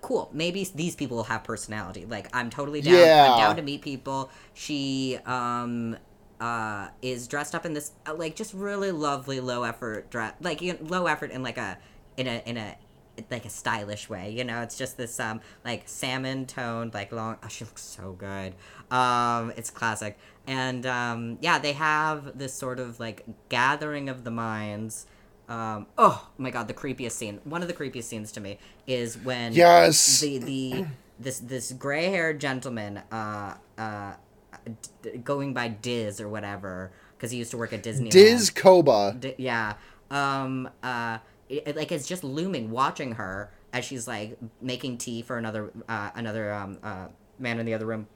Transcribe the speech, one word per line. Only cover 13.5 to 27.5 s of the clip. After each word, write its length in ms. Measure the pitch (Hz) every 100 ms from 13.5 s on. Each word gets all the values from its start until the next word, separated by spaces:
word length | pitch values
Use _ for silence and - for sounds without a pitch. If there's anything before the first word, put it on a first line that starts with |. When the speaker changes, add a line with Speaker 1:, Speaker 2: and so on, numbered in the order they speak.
| - - 113 101 104 -
Speaker 1:
way, 220 | 101 95
you 120 | 113
know? 180 | 123 117
It's 160 | 117 -
just 200 | 127 -
this, 220 | 120 -
um, 220 | 117 110 - - 120
like, 180 | 117 -
salmon 580 | - 139 127 131 135 131
toned, 480 | - 120 113 117
like, 180 | 107 101
long, 260 | 113 110 110
oh, 40 | 110
she 180 | - 110
looks 160 | -
so 300 | - - 95
good. 400 | 92 98 98 95 92 - - -
Um, 600 | 127 127 123 120 117 117 117
it's 120 | 110
classic. 460 | - 117 107 107 104 - - -
And, 380 | 131 127 127 127
um, 520 | 123 120 117 117 117
yeah, 180 | 156 160
they 140 | 147
have 640 | 143 156 151 156 151 143 131
this 160 | 135
sort 260 | - 131 127
of, 200 | 123 117
like, 260 | 113 - - 107 -
gathering 580 | 123 127 147 151 147 139
of 140 | 127
the 80 | 120
minds. 760 | 117 113 107 107 104 110 - - - - - -
Um, 380 | 117 113 107 - -
oh 300 | 214 - - -
my 140 | 131
God, 160 | 123 110
the 60 |
creepiest 400 | - 143 127 120
scene, 260 | - 110 98
one 160 | 147